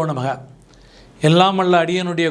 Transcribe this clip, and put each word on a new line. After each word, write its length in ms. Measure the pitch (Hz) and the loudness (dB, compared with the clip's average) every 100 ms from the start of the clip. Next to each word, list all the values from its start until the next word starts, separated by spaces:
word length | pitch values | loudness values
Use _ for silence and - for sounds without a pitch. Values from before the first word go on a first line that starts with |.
| 156 | 0
நமக. 180 | 131 131 123 - - _ _ _ - - - 156 | -4 -6 -8 -14 -20 _ _ _ -20 -20 -2 2
எல்லாம் 280 | 170 190 190 | 4 2 2
வல்ல 200 | 180 175 | 2 2
அடியனுடைய 440 | 165 180 175 170 165 | 0 -4 -4 -4 -4